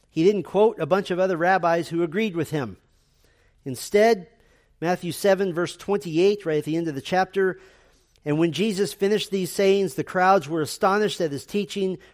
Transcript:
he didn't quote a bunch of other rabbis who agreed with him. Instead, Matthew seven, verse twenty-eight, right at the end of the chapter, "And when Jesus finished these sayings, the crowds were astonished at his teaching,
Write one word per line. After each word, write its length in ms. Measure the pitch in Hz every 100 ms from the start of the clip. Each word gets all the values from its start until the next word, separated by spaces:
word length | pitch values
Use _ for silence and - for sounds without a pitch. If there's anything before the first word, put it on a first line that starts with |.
| _
he 140 | 156
didn't 180 | 180 208
quote 380 | - 190 214 -
a 80 | 147
bunch 240 | 190 190
of 80 | 180
other 180 | 190 165
rabbis 520 | 170 190 170 170 151
who 120 | 165
agreed 340 | 170 180 220 165
with 140 | 147
him. 280 | 156 113 90 _ _ _ _ _ _ _ _
Instead, 640 | 139 123 - 202 226 208 165 _ _ _ _ _
Matthew 300 | 165 180 175
seven, 420 | - 202 190 196
verse 240 | 165 170 -
twenty-eight, 680 | - 202 185 156 196 208 165
right 100 | 151
at 60 |
the 120 | 151 165
end 120 | 165
of 80 | 135
the 40 |
chapter, 600 | - 185 185 196 190 - - _ _ _ _ _ 147
"And 140 | 151
when 140 | 170
Jesus 380 | 143 220 190 202
finished 380 | - 202 208 -
these 220 | 190 175
sayings, 420 | - 196 196 185
the 100 | -
crowds 460 | - 185 185 196 139
were 140 | 165
astonished 580 | 139 - 196 202 208 -
at 100 | 165
his 140 | 139 -
teaching, 540 | 208 190 202 190 175 -